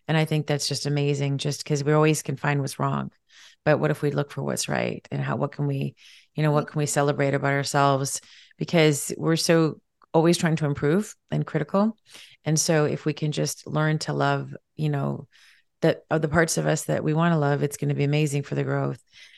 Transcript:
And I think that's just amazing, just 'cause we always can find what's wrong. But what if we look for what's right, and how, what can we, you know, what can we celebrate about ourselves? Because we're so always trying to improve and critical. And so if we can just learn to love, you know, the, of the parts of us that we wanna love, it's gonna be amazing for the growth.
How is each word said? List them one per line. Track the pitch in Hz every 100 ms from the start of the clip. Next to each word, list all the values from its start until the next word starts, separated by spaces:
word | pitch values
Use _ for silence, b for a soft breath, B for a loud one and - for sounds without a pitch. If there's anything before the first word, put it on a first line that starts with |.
| -
And | 160
I |
think | 156 156 143
that's | 143 -
just | 135 143
amazing, | 147 143 139 139 139
just | 147 139
'cause | - 147
we | 143
always | 151 156 151
can | - 135
find | 147 143
what's | 135 -
wrong. | 139 139 135 - _ B B B
But | 151 135
what | 151
if | 147
we | 147
look | 143 143
for | 139
what's | 139 - -
right, | 147 60 - -
and | 139
how, | 139 131
what | 143
can | - 143
we, | 135 143 - B B B
you | -
know, | 151
what | 147 -
can | 151
we | 147
celebrate | 147 143 143 139
about | 139 143
ourselves? | 139 135 143 139 135 139 - B B B B
Because | 156 170 156 139 - -
we're | 156 165
so | - 165 156 - _ _ _
always | 165 165 175
trying | 165 156
to | 147
improve | 143 147 185 214 - -
and | 151 147
critical. | 156 151 196 214 - _ B B B
And | 151 156
so | - 156 151
if | 147
we | 151
can | 151 151
just | 147 147 - -
learn | 151 156 156
to | -
love, | 143 139 139 135 139 _ -
you | 151
know, | 143 143 135 - b b b b _
the, | 165 - -
of | 156
the | 156
parts | 165 160 160
of | 151
us | 156
that | - 147
we | 156
wanna | 151 170 160
love, | 143 143
it's | 143 -
gonna | 147
be | 139
amazing | 143 147 151 143
for | -
the | 143
growth. | 135 139 139 131 _ B B